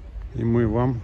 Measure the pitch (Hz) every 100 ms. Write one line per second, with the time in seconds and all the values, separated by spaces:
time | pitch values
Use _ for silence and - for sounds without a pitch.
0 | - - - - 117 117 117 113 127 120